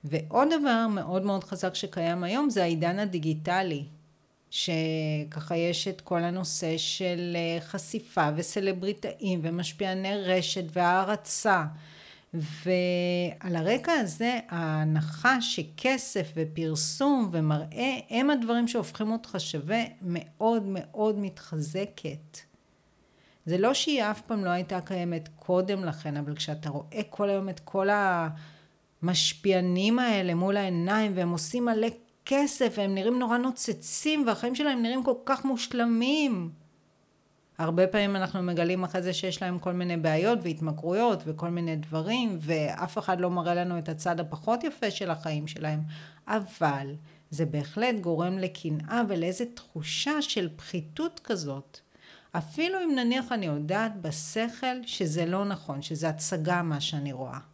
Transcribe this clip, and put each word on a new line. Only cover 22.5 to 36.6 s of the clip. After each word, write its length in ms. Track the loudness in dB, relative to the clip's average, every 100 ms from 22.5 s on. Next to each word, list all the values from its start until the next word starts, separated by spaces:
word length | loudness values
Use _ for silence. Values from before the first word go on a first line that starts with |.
| _ _ _ _ _ _ _ _ _ -2
זה 120 | 2
לא 160 | 4
שהיא 300 | 4 2 2
אף 180 | 2 -2
פעם 240 | -2 -2 0
לא 40 |
הייתה 320 | 0 0 -4
קיימת 480 | -4 -4 -2 -2 -6 -16
קודם 500 | 0 2 2 0 -2
לכן, 320 | -4 -4 -4
אבל 180 | -4 -4
כשאתה 340 | -4 -4 -4
רואה 340 | -6 -8 -8 -8
כל 200 | -2 0
היום 200 | 0 -2
את 100 | -8
כל 280 | -4 0 4 4 4 4 0 -4 -14 -20 -20 _ _ _
המשפיענים 1000 | 0 2 2 0 2 4 4 4 4 4
האלה 360 | 4 2 2 2
מול 220 | 2 2
העיניים, 540 | 2 0 2 2 2 2
והם 160 | 0
עושים 340 | 0 -2 0 2
מלא 220 | 2 2 -2 -18 _ 0
כסף, 480 | 2 2 2 0 2
והם 180 | 0 2
נראים 240 | 2 2
נורא 180 | 2 2
נוצצים, 920 | 2 0 -2 -2 0 2 2 2 2
והחיים 280 | 2 0 0
שלהם 260 | 0 2
נראים 220 | 2 0
כל 100 | 0 0 0
כך 200 | 0 0
מושלמים. 1040 | -2 -2 0 2 4 4 4 2 2 -4 -8